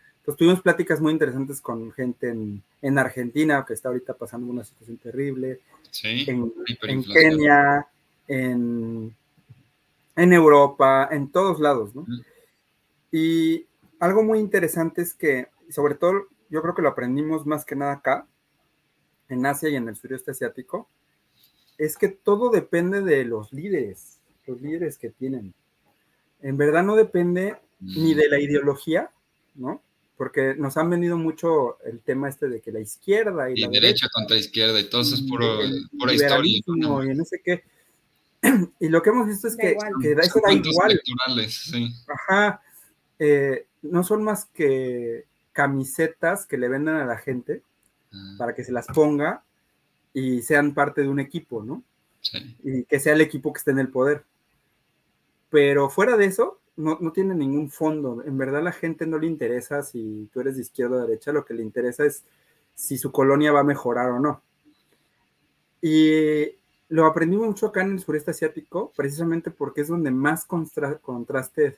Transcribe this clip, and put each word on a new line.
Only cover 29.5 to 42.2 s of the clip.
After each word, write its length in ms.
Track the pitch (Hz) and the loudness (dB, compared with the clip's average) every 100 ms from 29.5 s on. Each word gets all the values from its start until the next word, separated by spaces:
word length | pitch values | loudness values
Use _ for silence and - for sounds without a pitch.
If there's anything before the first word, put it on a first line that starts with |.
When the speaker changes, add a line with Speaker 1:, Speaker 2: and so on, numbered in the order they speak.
| - | -12
Speaker 1:
¿no? 260 | 127 - _ _ _ - | -12 -12 _ _ _ -6
Porque 380 | 131 - 135 135 | -2 2 2 2
nos 220 | 139 143 | -2 0
han 120 | 165 | 2
vendido 280 | 175 175 170 | 2 2 0
mucho 640 | 160 160 165 156 120 - | -2 0 2 2 2 -4
el 160 | - 117 | -12 -8
tema 280 | - 131 139 | -4 -2 -4
este 180 | 135 139 | -4 -6
de 140 | 113 | -6
que 100 | - | -8
la 80 | 110 | -10
izquierda 680 | 107 - - 208 214 175 127 | -10 -10 0 0 0 -2 -2
y 40 | |
Speaker 2:
Y 80 | 123 | -2
Speaker 1:
la 60 | 120 | 0
Speaker 2:
derecha 120 | 104 120 | 4 4
Speaker 1:
derecha. 200 | - 120 | 4 -2
Speaker 2:
contra 240 | 113 107 110 | -4 -2 -2
izquierda, 420 | - 113 110 110 | -2 -2 0 0
y 100 | 104 | 0
todo 120 | 120 | -2
eso 140 | 123 - | -2 -2
es 60 | |
Speaker 1:
Y 60 | 135 | -4
Speaker 2:
puro, 320 | 123 117 110 | -2 0 0
Speaker 1:
el 280 | 104 - - - | -2 -4 -8 -4
Speaker 2:
pura 160 | - | 0
historia, 240 | - 143 139 | 2 4 2
Speaker 1:
liberalismo 380 | 170 208 - 165 | 2 -2 -2 -2
Speaker 2:
¿no? 280 | 156 139 | -2 -2
Speaker 1:
y 120 | 135 139 | -2 -4
no 100 | 170 | -6
sé 160 | 180 | -6
qué. 200 | - 175 - _ _ _ _ _ _ _ | -4 -4 -6 _ _ _ _ _ _ _
<clears throat> 380 | 233 247 170 _ | 2 4 0 _
Y 100 | 160 | 0
lo 120 | 165 | 4
que 80 | 185 | 4
hemos 180 | 247 214 | 2 0
visto 200 | 202 233 | -4 -6
es 100 | 226 | -2
Speaker 3:
Da 40 | |
Speaker 1:
que, 80 | 196 | 0
Speaker 3:
igual. 220 | 151 - - | 0 -2 -2
Speaker 1:
que 140 | 151 147 | 0 2
da, 60 | |
eso 120 | 175 | 4
Speaker 2:
Son 80 | 220 | 4
Speaker 1:
da 40 | 208 | 4
Speaker 2:
cuentos 220 | 190 160 | 4 4
Speaker 1:
igual. 180 | 160 208 | 2 4
Speaker 2:
electorales, 640 | 202 - 123 127 120 107 - - | 2 0 -6 -4 -4 -4 -8 -8
sí. 220 | 123 117 120 - | -6 -6 -8 -12
Speaker 1:
Ajá. 540 | 143 | -8